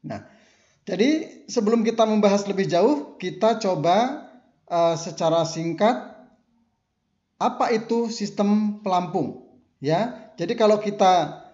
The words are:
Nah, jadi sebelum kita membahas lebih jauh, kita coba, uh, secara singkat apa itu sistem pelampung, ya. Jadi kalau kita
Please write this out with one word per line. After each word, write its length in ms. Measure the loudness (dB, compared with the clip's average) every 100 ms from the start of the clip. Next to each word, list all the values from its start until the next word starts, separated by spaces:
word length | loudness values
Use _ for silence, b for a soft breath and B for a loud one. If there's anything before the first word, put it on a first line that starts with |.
| -12
Nah, 160 | -12 -14 b b b b b -8
jadi 560 | 0 2 2 -4 -16 -6
sebelum 320 | -2 0 2
kita 240 | 0 2 2
membahas 400 | 4 2 2 -2
lebih 160 | -2
jauh, 560 | 0 2 2 2 -4 -10
kita 400 | -10 -2 0 0
coba, 640 | -2 0 2 2 2 -4 -14 -20 _ _ _
uh, 280 | 0 2 0
secara 480 | -6 -2 0 2 0
singkat 480 | -4 -6 0 0 0 -6 -20 -20 _ _ _ _ _ _ _ _ _ _ _
apa 320 | -4 -2 -2
itu 400 | -2 -2 -2 -2
sistem 720 | -6 -8 -2 0 2 0 -4
pelampung, 640 | -2 -2 -2 -4 -4 -8 -18 _ _ _
ya. 480 | -2 0 -2 -6 -20 -8
Jadi 220 | -6 2
kalau 160 | 4 4
kita 640 | 0 2 4 4 2 -6 -20